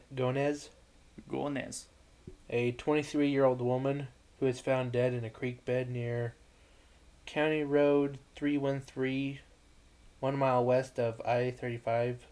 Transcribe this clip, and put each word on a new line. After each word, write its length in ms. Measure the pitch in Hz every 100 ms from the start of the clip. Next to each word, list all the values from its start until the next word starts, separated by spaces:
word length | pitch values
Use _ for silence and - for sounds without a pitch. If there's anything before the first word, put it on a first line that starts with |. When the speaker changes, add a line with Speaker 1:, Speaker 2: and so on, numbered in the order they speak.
| - 131
Speaker 1:
Gonez. 540 | 127 131 143 147 - - - - - - -
Speaker 2:
Gonez. 580 | 135 139 139 - - - - - - - - -
Speaker 1:
A 220 | 120 123
twenty-three-year-old 880 | 123 - 151 147 151 143 139 135 127
woman 460 | 123 127 135 143 139 - - -
who 60 | 135
was 120 | 123
found 320 | - 131 123
dead 220 | 120 127
in 100 | 123
a 60 | 113
creek 360 | - 127 123 -
bed 240 | 127 127
near 440 | 123 120 120 117 - - - - - - - - - -
County 380 | 151 156 156
Road 540 | 143 143 143 143 143 135 - -
three 220 | 143 147
one 240 | 139 139
three, 580 | 139 - 131 135 139 139 - - - - - - - -
one 160 | 131 139
mile 260 | 135 127 123
west 340 | 127 131 -
of 220 | 117 117
I 300 | - 123 127
thirty-five, 720 | 123 123 117 117 117 120 123 -